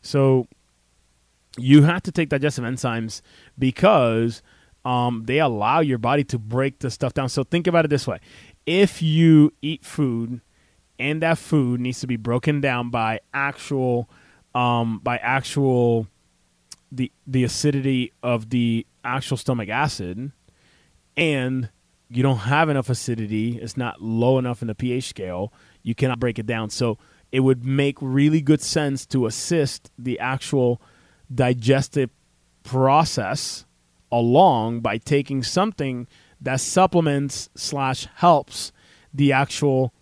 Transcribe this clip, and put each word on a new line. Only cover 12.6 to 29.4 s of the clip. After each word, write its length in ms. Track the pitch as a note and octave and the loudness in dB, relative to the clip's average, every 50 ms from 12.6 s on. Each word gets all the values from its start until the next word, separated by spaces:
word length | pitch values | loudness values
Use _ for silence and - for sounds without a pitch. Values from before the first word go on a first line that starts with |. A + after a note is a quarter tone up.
down 300 | C#3 C#3 B2 B2 A#2+ A#2+ | 0 -2 -2 -2 -4 -4
by 300 | A#2 A#2 A2+ A2 A2+ G#2 _ _ - | -4 -2 -2 -2 -4 -6 _ _ -6
actual, 760 | C#3 C#3 C#3 C#3 - - - D3 C3+ B2+ B2+ B2 A#2+ A#2+ _ - _ _ _ _ _ _ _ _ | -4 -4 -4 -6 -8 -8 -6 -4 -2 0 0 0 -2 -4 _ -14 _ _ _ _ _ _ _ _
um, 460 | B2 B2 A#2+ A#2+ A#2 A#2 A#2 A2+ G2+ | -2 0 0 2 0 0 -2 -4 -4
by 160 | - B2+ A#2+ A#2+ | -4 -4 -4 -4
actual, 880 | - A#2 C3 C3+ C3 - - D3 C#3 C3+ B2+ B2 A#2+ A#2+ A#2 A2+ A2 - _ _ _ _ _ _ _ _ _ _ _ _ - _ _ _ | -2 -2 -2 -2 -2 -4 -2 0 0 2 2 2 2 2 2 0 -2 -4 _ _ _ _ _ _ _ _ _ _ _ _ -20 _ _ _
the, 200 | - B2+ C3 B2 _ _ _ | -6 -6 -6 -6 _ _ _
the 160 | - C3 C3 B2+ | -4 0 0 0
acidity 720 | A#2+ - - - D3 C#3+ C#3 C3 C3+ C3+ B2+ B2 - _ _ - | 0 -2 0 0 0 0 0 0 0 0 0 -2 -4 _ _ -4
of 280 | B2 A#2+ A#2 A2 A2 | -2 -2 -2 -4 -2
the 360 | B2 B2 A#2+ A#2 A2+ A2+ - _ _ _ _ | -2 0 0 2 0 -2 -4 _ _ _ _
actual 340 | A#2+ B2 C3+ C3 - C3+ | -6 -6 -6 -4 -4 -6
stomach 320 | A#2+ - - C3 A#2+ G#2+ F#2+ | -4 -2 -2 -2 -2 -4 -4
acid, 640 | G#2+ B2+ D3 D3+ - - F#2+ F2 F#2 G#2 B2+ C#3+ - _ _ _ _ _ _ _ _ _ _ _ _ _ _ _ _ | -2 -2 -2 -2 -4 -6 -8 -8 -8 -8 -10 -12 -14 _ _ _ _ _ _ _ _ _ _ _ _ _ _ _ _
and 540 | - E3+ D#3+ D3 C3+ B2+ B2+ C3 C3 B2 G#2+ _ _ _ _ _ _ _ _ | -2 0 0 0 0 -2 -2 -2 -4 -4 -6 _ _ _ _ _ _ _ _
you 140 | A#2 B2 B2+ | -2 0 2
don't 160 | C#3 C3+ A2 | 2 2 0
have 300 | G2 A#2 C#3 D3+ E3 D#3 | 0 0 2 2 2 2
enough 200 | D3 C3+ B2 - | 2 -2 0 -2
acidity, 680 | B2+ - - - A#2+ A2+ A2 G#2 G#2+ G#2+ A2 A#2 A#2+ A#2 | -4 -4 -4 -6 -4 -4 -4 -4 -2 -2 -2 -2 -4 -6
it's 180 | - A2+ - | -10 -10 -8
not 240 | - B2 A#2 - - | -6 -6 -6 -8 -8
low 380 | F2 A2+ A2+ A2+ A#2 B2 C3+ C3 | -6 -4 0 2 4 4 4 2
enough 240 | B2+ B2 A#2+ - - | 2 -2 -4 -6 -6
in 60 | A2+ | -8
the 60 | G#2+ | -6
P 180 | _ - B2 B2 | _ -4 -4 -2
H 160 | C3 C3 - | -4 -4 -8
scale, 440 | - - G2 F#2 F2+ F2+ G2 G#2+ _ _ _ _ _ _ _ | -10 -10 -10 -8 -6 -6 -8 -8 _ _ _ _ _ _ _
you 120 | - A2+ | -6 -2
cannot 260 | - C#3+ C3 B2+ A#2 | 0 0 0 0 0
break 180 | B2 B2 A2 - | -2 -4 -2 -4
it 80 | A2 | -4
down. 240 | A2 A#2+ A2+ A2 A2 | -4 -4 -4 -4 -6
So 280 | - - C3 A#2 G#2+ - _ _ _ _ _ _ | -4 -2 -2 -2 -2 -4 _ _ _ _ _ _
it 100 | - C3 | -2 2
would 240 | C3 C3 C3 B2 A#2 | 4 4 2 2 0
make 320 | C3 C3+ C#3 C#3 C#3+ C#3 - | -2 0 2 2 0 0 -4
really 400 | D3 C3 B2+ C#3 C#3+ D3+ D#3 D#3+ | -6 -2 2 2 4 4 4 2
good 200 | D3 C3+ C#3+ D3 | 4 4 2 2
sense 460 | - - - E3+ D3+ C#3+ C#3 C3 - | 2 -2 -2 -2 -2 -2 -4 -6 -8
to 200 | _ - C3 B2 | _ -2 -2 -2
assist 640 | A2 G#2+ - | -2 -4 -6